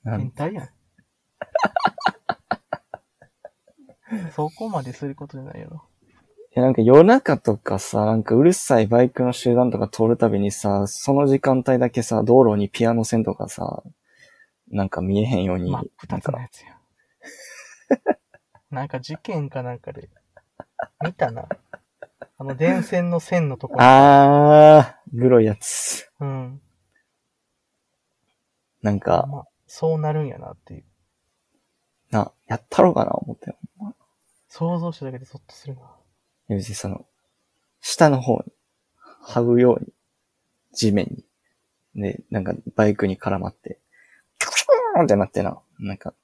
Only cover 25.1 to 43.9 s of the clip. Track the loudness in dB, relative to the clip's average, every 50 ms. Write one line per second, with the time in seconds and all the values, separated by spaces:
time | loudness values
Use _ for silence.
25.1 | -6 0 2 4 6 6 4 4 -2 _ -8 -8 -8 -6 -6 -6 -8 -8 -12 _
26.1 | _ _ -10 -8 -8 -10 -10 -12 -16 -20 _ _ _ _ _ _ _ _ _ _
27.1 | _ _ _ _ _ _ _ _ _ _ _ _ _ _ _ _ _ _ _ _
28.1 | _ _ _ _ _ _ _ _ _ _ _ _ _ _ -4 -4 -4 -2 -2 0
29.1 | 0 0 -2 -4 -8 -14 -16 _ _ _ _ _ -12 -6 -4 -4 -4 -4 -4 -6
30.1 | -6 -6 -8 -8 -12 -16 -20 -20 -20 _ _ _ -20 -20 _ _ _ _ _ _
31.1 | _ _ _ _ _ _ _ _ _ _ _ _ _ _ _ _ _ _ _ _
32.1 | -4 -4 -4 -6 _ _ _ _ -10 -10 _ _ 0 2 2 2 2 -2 -4 -4
33.1 | -6 -8 -8 -12 -16 _ -18 -20 -18 _ -20 -20 _ _ -18 -18 -18 _ _ _
34.1 | _ _ _ _ _ _ _ _ -10 -8 -6 -4 -4 -4 -6 -8 -10 -10 -14 -14
35.1 | -14 -14 -18 _ -20 -20 _ _ _ -20 _ -18 -18 -18 _ _ _ _ _ _
36.1 | _ _ _ _ _ _ _ -8 -8 -8 -8 -10 -12 -12 -10 -12 -12 -12 -16 _
37.1 | _ _ _ _ _ _ _ _ _ _ _ _ _ _ -10 -10 0 2 2 2
38.1 | 2 0 -2 -4 -4 -4 -4 -16 _ _ _ _ _ _ _ _ _ _ _ -20
39.1 | -20 _ -20 -6 -4 -2 0 2 2 4 4 4 2 0 -4 -14 _ _ _ _
40.1 | _ _ _ _ _ _ _ _ _ _ _ _ _ -2 -2 0 0 0 -2 -4
41.1 | -10 -16 _ _ _ _ _ _ _ _ _ _ _ _ _ _ _ -8 -8 -8
42.1 | -8 -10 _ _ -8 -8 -6 -8 -10 -10 _ -10 _ 0 0 0 0 -2 -4 -6
43.1 | -6 -6 -6 -6 -6 -6 -8 -12 _ _ _ -20 -20 _ _ _